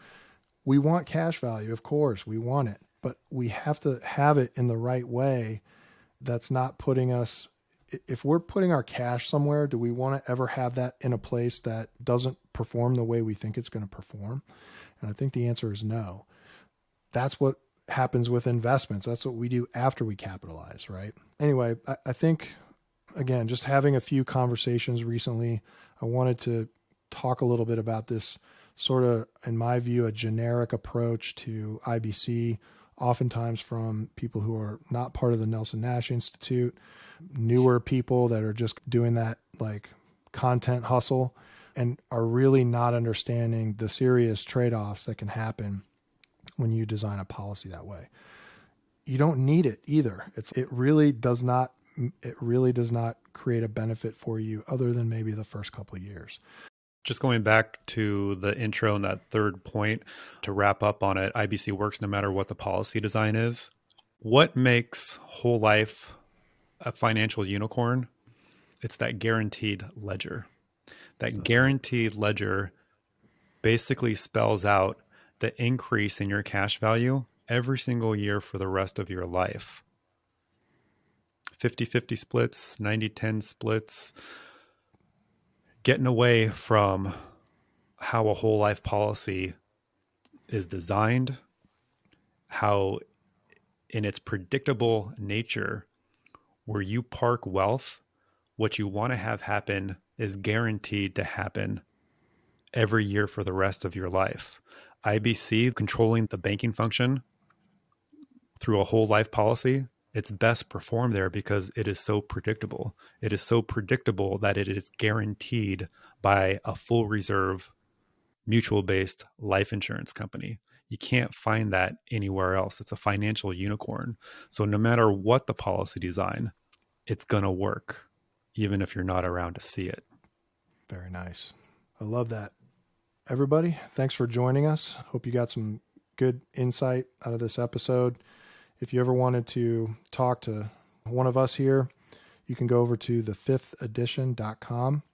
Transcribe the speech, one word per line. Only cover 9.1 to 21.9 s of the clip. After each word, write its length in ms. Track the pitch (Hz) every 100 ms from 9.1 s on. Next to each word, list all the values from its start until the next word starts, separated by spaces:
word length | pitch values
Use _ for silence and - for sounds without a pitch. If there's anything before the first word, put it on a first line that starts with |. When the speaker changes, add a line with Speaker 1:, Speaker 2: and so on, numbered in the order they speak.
| 120 -
Speaker 1:
somewhere, 380 | 147 147 147 143
do 100 | 120
we 140 | 120
wanna 320 | 120 131 135 -
ever 200 | 127 127
have 280 | - 123 127
that 200 | 123 -
in 140 | 123
a 40 | 120
place 420 | - 120 120 -
that 300 | 120 113 113 -
doesn't 340 | 123 120 127 - _
perform 440 | - 113 120 120 123
the 80 | 113
way 160 | 117
we 140 | 110 104
think 220 | 110 113
it's 120 | 117
gonna 180 | 110 101
perform? 540 | - - 104 101 135 - - - - - -
And 100 | 107
I 40 |
think 180 | 104 139
the 160 | 127 120
answer 240 | 117 113
is 120 | 101
no. 420 | 110 117 101 95 - _ - - _ _ _ _ _
That's 260 | 120 135 -
what 180 | 135 - _ _ -
happens 380 | - 127 123 120
with 200 | 120 127
investments. 580 | 120 117 135 - 101 120
That's 180 | 117
what 120 | 131 117
we 120 | 120
do 180 | 123 117 120
after 280 | 131 -
we 120 | 113 98
capitalize, 760 | 98 95 92 80 80 - -
right? 240 | 95 104 - _ -
Anyway, 360 | 147 131 120 117
I, 100 | -